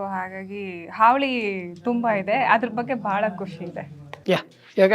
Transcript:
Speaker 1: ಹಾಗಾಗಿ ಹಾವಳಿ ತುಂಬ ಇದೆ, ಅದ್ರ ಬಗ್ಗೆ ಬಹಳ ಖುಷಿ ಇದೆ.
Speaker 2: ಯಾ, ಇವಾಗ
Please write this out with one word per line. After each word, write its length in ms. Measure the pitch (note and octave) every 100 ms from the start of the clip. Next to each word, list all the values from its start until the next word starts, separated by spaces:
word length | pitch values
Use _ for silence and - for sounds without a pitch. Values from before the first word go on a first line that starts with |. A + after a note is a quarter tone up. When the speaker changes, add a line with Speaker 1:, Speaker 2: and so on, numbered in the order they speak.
| G3
Speaker 1:
ಹಾಗಾಗಿ 760 | F#3+ F#3 F#3+ F#3+ G3+ F#3+ E3+ E3+
ಹಾವಳಿ 880 | G#3+ A3+ C4+ C4+ B3 G#3 F#3+ F3 E3
ತುಂಬ 320 | A#3+ A#3+ A#3
ಇದೆ, 240 | G3+ F#3+
ಅದ್ರ 360 | B3+ A3+ A3 A#3
ಬಗ್ಗೆ 240 | A3 B3
ಬಹಳ 320 | B3 G3+ G3 G#3+ G3
ಖುಷಿ 260 | F#3+ -
ಇದೆ. 320 | E3+ - C#3+ - - - -
Speaker 2:
ಯಾ, 80 | F3+ - _ - -
ಇವಾಗ 160 | F#3+